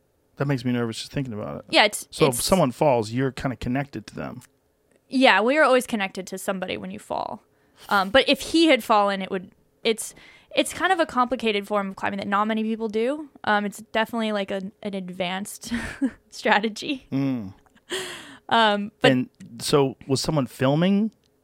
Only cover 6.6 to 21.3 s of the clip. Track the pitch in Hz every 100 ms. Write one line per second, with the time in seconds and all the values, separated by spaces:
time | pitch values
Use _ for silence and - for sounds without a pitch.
6.6 | 185 - 185 190 - - - - _ _
7.6 | _ _ - 202 190 262 262 285 - 320
8.6 | 320 254 - 214 202 196 190 190 180 _
9.6 | _ _ 226 226 - - - - _ -
10.6 | - - 349 359 311 247 240 247 226 202
11.6 | 202 208 196 190 202 202 196 202 214 220
12.6 | 220 220 226 220 240 302 294 - - 208
13.6 | 208 - 220 220 220 233 220 208 196 196
14.6 | 190 - 208 190 180 185 180 185 214 -
15.6 | - 233 - - 262 - _ - 226 202
16.6 | 220 208 - 262 - 135 139 123 98 -
17.6 | _ _ - 381 381 - - - - 226
18.6 | 220 208 202 - - 254 - _ - 117
19.6 | - 147 135 - - 131 - 156 123 -
20.6 | 127 147 180 202 214 - _